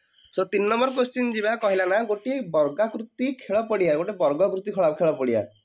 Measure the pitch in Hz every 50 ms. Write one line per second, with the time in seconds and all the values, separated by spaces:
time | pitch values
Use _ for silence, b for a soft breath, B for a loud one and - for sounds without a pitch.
0 | b b b b b b - - 185 185 - 202 202 208 220 233 254 262 254 269
1 | 247 247 - 254 247 240 226 220 208 214 233 226 226 202 196 185 185 180 185 214
2 | 233 208 208 208 - 254 269 277 247 175 156 156 151 143 143 - 214 220 - 214
3 | 226 - _ - 254 262 277 - - - 196 214 226 220 214 202 185 170 151 151
4 | 175 202 214 185 170 143 147 151 190 202 190 190 190 214 202 190 180 156 147 -
5 | 180 156 147 131 135 127 117 110 101 - - _ _